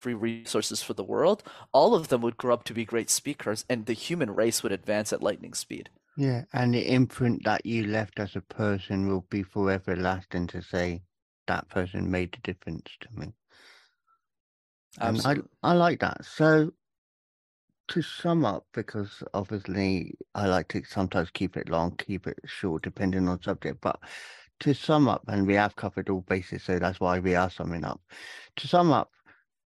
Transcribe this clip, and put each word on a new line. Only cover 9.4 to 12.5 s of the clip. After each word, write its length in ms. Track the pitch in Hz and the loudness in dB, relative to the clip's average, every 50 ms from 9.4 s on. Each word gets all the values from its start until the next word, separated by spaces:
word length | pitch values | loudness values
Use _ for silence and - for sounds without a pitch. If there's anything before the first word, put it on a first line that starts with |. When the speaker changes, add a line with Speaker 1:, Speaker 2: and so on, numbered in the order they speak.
| 95 | -4
Speaker 2:
forever 540 | - - 104 98 95 95 95 - - 90 | -4 -2 0 2 2 2 0 -2 -2 -2
lasting 520 | 87 90 92 92 92 - - - 87 87 87 | 0 0 0 0 -2 -4 -6 -4 -4 -4 -4
to 120 | - 90 | -6 -8
say, 420 | 85 - - 90 87 87 85 87 - _ _ _ _ _ _ _ _ | -10 -6 -4 -2 -2 -2 -4 -6 -10 _ _ _ _ _ _ _ _
"That 220 | - 90 87 - - | -2 -2 -2 -4 -4
person 400 | - 98 90 90 95 92 92 90 | -4 -2 -2 -2 -2 -4 -4 -2
made 260 | 90 90 90 87 - | 0 -2 -2 -4 -6
a 40 | - - | -8 -8
difference 480 | - | -8